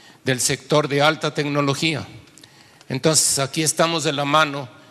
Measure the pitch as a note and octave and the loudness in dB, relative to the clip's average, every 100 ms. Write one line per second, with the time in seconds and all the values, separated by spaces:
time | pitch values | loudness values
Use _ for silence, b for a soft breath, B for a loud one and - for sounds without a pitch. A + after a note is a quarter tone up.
0 | B B - B2+ - C3+ - D3+ D3 C#3 | B B -4 -2 -2 -4 0 0 2 2
1 | D3 D#3 D3+ D3 D3 C#3+ C#3+ C#3 D#3+ C#3+ | 2 2 -2 -4 -2 0 0 0 -2 -2
2 | G2 A2+ - _ B B B B B C3+ | -6 -16 -20 _ B B B B B -2
3 | D#3+ D#3 - - - E3 D#3 - E3 E3 | 0 2 0 0 -2 -2 -2 2 0 0
4 | D3+ C#3 C#3+ D3+ D#3 C#3+ B2+ - B | -2 -2 2 4 4 0 -12 -16 B